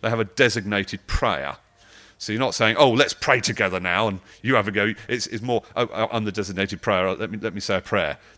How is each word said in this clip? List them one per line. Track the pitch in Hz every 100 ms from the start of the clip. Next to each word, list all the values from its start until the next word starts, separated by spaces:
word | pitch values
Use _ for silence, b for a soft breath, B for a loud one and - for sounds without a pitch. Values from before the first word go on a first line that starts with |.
they | 113
have | 117
a |
designated | 101 - 123 120 101 101 95 95 -
prayer. | - 120 78 69 - _ _ B B B B
So | -
you're | 110
not | 127
saying, | - 110 113
"Oh, | 139
let's | 117 104
pray | - - 127
together | - - 98 90
now," | 90 90 110
and | 95 - B
you | 117
have | 127 101
a |
go. | 101 104 107 B
It's, | 120 -
it's | 110
more, | 123 117 - -
"Oh, | 120
oh, | 95 110
I'm | 113
the | 107
designated | 101 95 92 98 95
prayer. | - 95 92
Let | - 104
me, | 104
let | 107
me | 95
say | - 95
a |
prayer," | - 104 78 - B